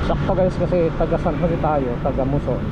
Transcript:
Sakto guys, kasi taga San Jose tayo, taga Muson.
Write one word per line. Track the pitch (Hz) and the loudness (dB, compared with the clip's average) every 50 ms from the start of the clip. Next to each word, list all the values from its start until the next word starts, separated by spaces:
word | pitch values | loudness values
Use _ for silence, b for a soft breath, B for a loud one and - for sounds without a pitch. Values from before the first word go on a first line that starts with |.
| - | 0
Sakto | - 170 147 143 143 196 | 0 0 0 0 0 2
guys, | 185 185 185 175 - | 2 2 2 2 0
kasi | 180 147 175 180 170 165 147 - | -2 0 2 2 2 2 0 0
taga | 170 156 165 156 - | 0 0 0 0 0
San | 180 156 139 | 0 0 0
Jose | 165 175 165 147 143 | 0 0 0 0 0
tayo, | 156 151 147 135 123 120 117 - | 0 2 2 0 -2 -2 -2 -2
taga | 143 127 127 131 131 | -2 -2 0 0 0
Muson. | 139 143 139 135 123 120 - 139 | 0 -2 0 -2 -2 -2 -2 -4